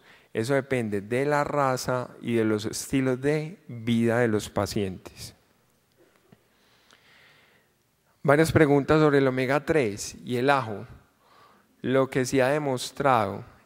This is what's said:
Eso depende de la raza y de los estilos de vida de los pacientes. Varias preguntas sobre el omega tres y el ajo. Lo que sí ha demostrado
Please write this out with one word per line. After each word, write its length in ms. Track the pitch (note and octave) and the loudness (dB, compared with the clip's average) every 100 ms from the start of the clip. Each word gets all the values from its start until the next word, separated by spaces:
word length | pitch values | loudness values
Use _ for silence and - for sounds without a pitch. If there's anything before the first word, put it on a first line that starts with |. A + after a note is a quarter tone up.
| _ - _ | _ -20 _
Eso 220 | - A2+ | -6 0
depende 460 | C#3 C3 B2+ A2+ G2+ | -2 0 -4 -2 -6
de 240 | G#2 B2 | -4 -4
la 200 | C#3+ D3 | 0 0
raza 640 | D3 C#3+ C3+ B2+ - B2+ B2 - | 0 0 0 -2 -4 -4 -6 -10
y 140 | - | -2
de 100 | A#2 | 0
los 200 | A2 G#2+ | 2 0
estilos 560 | G#2+ - - C#3 C3 B2+ | -4 -8 -4 0 0 0
de 360 | C#3 D3+ D#3 G3 - | -2 -2 -6 -14 -16
vida 500 | A#2+ A2+ A2+ A#2 A#2 | -10 -2 2 2 2
de 80 | A#2+ | 2
los 240 | G#2+ - | 0 -2
pacientes. 800 | - G2 A2 G2 F2 - - - - _ _ _ _ _ _ _ _ _ _ _ _ _ _ _ _ _ _ _ _ _ _ _ _ _ _ _ _ | -4 -4 -4 -6 -8 -16 -18 -20 -20 _ _ _ _ _ _ _ _ _ _ _ _ _ _ _ _ _ _ _ _ _ _ _ _ _ _ _ _
Varias 300 | C#3+ C#3+ D#3+ | 2 4 4
preguntas 500 | D#3 D3 C#3+ C3+ D#3 | 4 6 4 4 4
sobre 180 | D3+ C#3+ | 4 4
el 100 | C3+ | 2
omega 360 | B2+ C3 C#3+ | 0 0 -2
tres 520 | D3 D#3+ A2+ G#2 - - | 0 0 0 -4 -12 -14
y 120 | - B2 | -6 -2
el 140 | C3+ | 2
ajo. 380 | C#3 A2+ G2 A2 - _ _ _ _ _ _ _ _ | 0 -2 -10 -12 -20 _ _ _ _ _ _ _ _
Lo 280 | B2 C3 C3 | 0 0 2
que 140 | C#3 | -2
sí 160 | B2+ C3+ | 0 2
ha 80 | B2+ | 2
demostrado 960 | D3+ D3 B2 - - C#3+ B2 G2+ G2+ A#2+ - | 0 -2 -4 -8 -2 2 2 2 -4 -12 -20